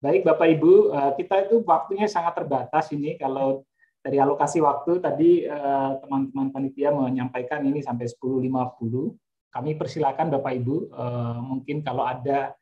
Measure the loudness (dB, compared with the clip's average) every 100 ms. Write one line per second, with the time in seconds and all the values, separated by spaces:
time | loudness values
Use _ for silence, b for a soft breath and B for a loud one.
0 | 2 2 4 4 6 6 8 8 8 4
1 | 0 0 0 0 4 2 4 2 2 -2
2 | 0 0 -2 -4 -4 -4 0 -2 -2 -4
3 | -6 -4 -6 -2 -2 -2 -6 _ _ _
4 | -2 2 2 2 0 2 2 2 0 0
5 | 0 2 4 4 2 -4 -2 0 0 -4
6 | -4 -4 -4 -4 -6 -4 -6 -2 -2 0
7 | 0 -2 -4 -6 -6 -4 -2 -2 -4 -6
8 | -6 -8 -4 -2 -2 -2 -4 -6 -6 -4
9 | -6 -8 _ _ _ -10 -6 -6 -6 -2
10 | -4 -2 -2 -2 -4 -4 -4 -4 -6 -8
11 | -8 -6 -6 -6 -6 -8 -6 -6 -6 -4
12 | -4 -4 -2 -2 -2 -10